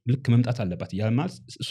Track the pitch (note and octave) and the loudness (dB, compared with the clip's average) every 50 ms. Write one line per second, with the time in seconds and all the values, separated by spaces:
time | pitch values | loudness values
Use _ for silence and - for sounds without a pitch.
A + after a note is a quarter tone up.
0 | - A#2+ C3 C3+ - - A#2 A#2+ A#2+ - B2 A#2+ A2 F2+ F2 E2+ - - - F#2+ | -2 -2 -2 0 2 4 4 4 4 2 0 -2 -2 -4 -4 -6 -6 -6 -4 -2
1 | G#2+ A2 A#2 B2+ D#3+ F#3 - - - - - - - - | 0 2 2 2 0 -2 -6 -10 -18 -18 -12 -10 -4 -2